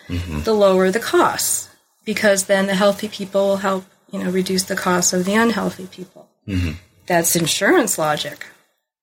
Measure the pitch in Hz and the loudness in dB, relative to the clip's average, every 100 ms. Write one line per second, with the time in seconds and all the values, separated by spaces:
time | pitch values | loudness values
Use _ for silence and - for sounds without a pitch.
0 | - 90 87 76 131 214 196 185 185 233 | -8 -8 -6 -4 0 4 4 6 4 0
1 | - 349 - - - - - _ _ _ | 0 2 2 0 -2 -4 -6 _ _ _
2 | 220 196 214 196 196 196 196 185 202 196 | -8 0 2 2 2 2 2 2 2 0
3 | 214 - 190 196 196 196 196 190 190 _ | -6 -8 -4 0 0 0 -2 -4 -6 _
4 | _ 196 185 190 185 185 185 190 185 180 | _ -6 -2 -2 0 -2 -4 -4 0 0
5 | - 185 185 214 233 202 185 185 185 - | 0 0 0 2 2 0 -4 -6 -14 -16
6 | 175 - - _ - 92 82 80 - _ | -18 -20 -20 _ -6 -4 -4 -6 -16 _
7 | - 170 170 170 156 - 202 349 220 - | -2 0 2 0 0 0 2 4 2 0
8 | 151 151 147 - - _ _ _ _ _ | -2 -2 -6 -12 -18 _ _ _ _ _